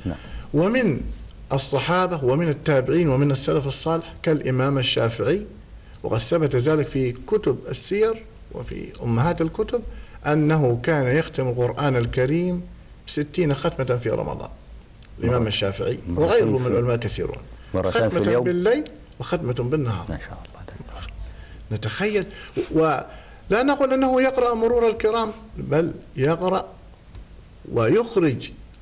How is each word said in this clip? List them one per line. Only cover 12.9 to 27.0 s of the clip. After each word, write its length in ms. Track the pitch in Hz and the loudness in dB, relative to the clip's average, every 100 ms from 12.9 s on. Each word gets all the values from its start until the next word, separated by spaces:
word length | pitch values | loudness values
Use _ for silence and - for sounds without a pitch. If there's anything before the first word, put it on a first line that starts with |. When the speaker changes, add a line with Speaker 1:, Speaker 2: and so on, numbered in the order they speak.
| - - | -12 -4
Speaker 2:
ستين 480 | - 151 - 160 | -2 -2 0 0
ختمة 460 | 139 170 - 127 120 | 0 -2 -2 0 0
في 60 | 117 | 0
رمضان. 400 | 113 - - - - - - - - - - | -2 -2 -6 -10 -16 -18 -20 -20 -20 -20 -4
الإمام 220 | 117 123 | 0 2
Speaker 1:
مرة. 60 | 110 | 0
Speaker 2:
الشافعي 520 | 101 98 98 - - 85 | 0 -2 0 -2 -4 -4
Speaker 1:
مرتين 160 | 87 | 0
Speaker 2:
وغيره 220 | 165 226 196 | 4 4 4
من 120 | 127 | 2
Speaker 1:
في 100 | 123 | 2
Speaker 2:
العلماء 300 | 120 120 117 | 2 2 0
كثيرون. 400 | 113 - 85 - - - - | -2 -4 -4 -8 -14 -18 -6
Speaker 1:
مرتين 180 | 92 92 | -2 0
في 240 | - 110 107 | 2 2 2
Speaker 2:
ختمة 60 | |
Speaker 1:
اليوم. 220 | 101 120 | 2 2
Speaker 2:
بالليل 400 | 127 175 196 277 302 - - - | 2 2 2 2 0 -12 -18 -12
وختمة 340 | - 170 123 | -4 -4 -2
بالنهار. 520 | 120 120 151 123 92 82 | -2 -2 0 0 -4 -6
Speaker 1:
ما 80 | 78 | -8
شاء 100 | - | -10
الله. 260 | 101 - - - - - - - - - - - - - | -14 -16 -16 -16 -16 -16 -14 -14 -12 -14 -14 -16 -16 -8
Speaker 2:
نتخيل، 540 | 107 - - 208 208 - - - - - | -6 -6 -2 0 0 -2 -8 -8 -6 0
ولا 360 | 156 160 139 - - - - - | 2 4 2 -4 -14 -20 -16 -2
نقول 420 | 208 277 285 269 | 2 2 2 2
أنه 280 | 262 262 254 | 4 4 4
يقرأ 320 | 262 262 240 | 4 4 2
مرور 360 | 226 226 240 233 | 2 2 4 2
الكرام، 420 | - 214 226 226 - - - | 2 2 2 -2 -6 -14 -10
بل 360 | 131 147 165 - - - | 0 2 2 -4 -10 -2
يقرأ 500 | 135 170 185 185 - - - - | 0 2 0 0 -4 -12 -20 -20